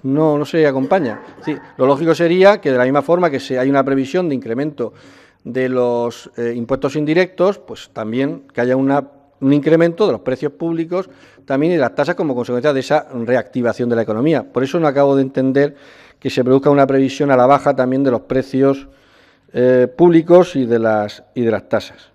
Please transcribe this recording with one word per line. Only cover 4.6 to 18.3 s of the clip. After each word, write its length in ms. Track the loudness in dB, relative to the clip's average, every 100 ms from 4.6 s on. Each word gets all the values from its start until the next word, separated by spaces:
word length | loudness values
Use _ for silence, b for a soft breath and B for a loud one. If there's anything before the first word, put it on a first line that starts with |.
| -6 -6 -10 B B B B B
de 240 | -8 -4 -2
los, 640 | 0 0 0 -4 -8 -18 -8
eh, 160 | -6 -6
impuestos 400 | -6 -4 -2 -4
indirectos, 600 | 0 0 0 0 -2 -2
pues 320 | -12 -20 -16
también 520 | -12 -6 -4 -4 -6 -12
que 100 | -4
haya 140 | -2 0
una, 300 | 2 0 -2 _ _ _
un 120 | 0
incremento 540 | 2 2 2 2 0 -2
de 60 |
los 100 | -2
precios 300 | -4 -6 -6
públicos 580 | -6 -6 -6 -4 -6 -8 B B B
también 280 | _ -2 0
y 20 | 0
de 60 |
las 120 | 0
tasas 200 | -2 -4
como 200 | -2 -2
consecuencia 380 | -4 -4 -2 0
de 80 | -2
esa 260 | 0 -2 -2
reactivación 760 | -8 -2 -2 -2 -4 -4 -2 -2
de 60 | -2
la 60 |
economía. 400 | -2 -2 0 0
Por 220 | -2 -4
eso 160 | -2 0
no 60 | 0
acabo 300 | 2 2 2
de 60 |
entender 540 | 0 -2 0 0 -2 -4 B B B B
que 120 | -6
se 120 | -2
produzca 280 | 2 2 4
una 160 | 2 2
previsión 440 | 2 0 -2 0
a 60 | 4
la 100 | 4
baja 300 | 4 2 0
también 260 | 0 0
de 80 | 0
los 120 | -2
precios, 680 | -2